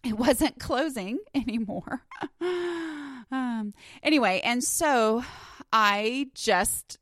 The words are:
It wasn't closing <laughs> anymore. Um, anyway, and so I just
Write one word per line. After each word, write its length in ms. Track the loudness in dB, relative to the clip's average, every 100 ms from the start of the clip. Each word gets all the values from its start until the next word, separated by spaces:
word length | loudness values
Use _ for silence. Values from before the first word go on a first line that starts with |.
It 160 | -4 2
wasn't 400 | 2 4 2 -2
closing 600 | -4 -2 -2 -4 -6 -6 -4
<laughs> 80 |
anymore. 680 | -4 -2 -4 -4 -6 -6 -10 _ -14 -14 _ -4 -2 -4 -6 -8 -10 -12 -14 -8
Um, 420 | -4 -4 -4 -6 -10 -20 -4
anyway, 380 | 2 4 4 2
and 180 | 0 0
so 640 | 0 0 4 4 4 2 -2 -14 -20 -20 0
I 560 | 4 4 2 0 -2 -4
just 640 | -4 2 4 2 -2 -8 -20